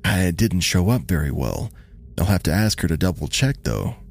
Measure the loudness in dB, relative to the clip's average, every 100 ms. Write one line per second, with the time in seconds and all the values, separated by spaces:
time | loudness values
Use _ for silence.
0 | 2 2 2 2 2 2 2 2 2 2
1 | 0 0 0 -2 -2 -4 -8 -10 -20 -20
2 | -12 -2 0 2 2 2 2 0 -2 0
3 | 0 -2 -4 0 0 0 -4 -2 -4 -8
4 | -16